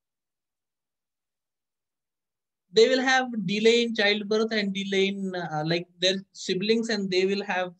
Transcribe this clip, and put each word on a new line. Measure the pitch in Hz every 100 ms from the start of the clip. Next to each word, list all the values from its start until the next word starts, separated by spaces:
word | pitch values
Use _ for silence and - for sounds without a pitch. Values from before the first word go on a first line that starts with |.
| _ _ _ _ _ _ _ _ _ _ _ _ _ _ _ _ _ _ _ _ _ _ _ _ _ _ _
They | 185 240
will | 262
have | 262 262 254 233 180
delay | 208 220 233
in | 233
childbirth | 220 202 208 202 220 226
and | 220 202
delay | 190 196 196 196
in, | 196 190
uh, | 180 165 151 156
like, | 175 175 -
their | 185 196 -
siblings, | - - 185 208 233 226
and | 208 190
they | 185 190
will | 202
have, | 196 185 180 175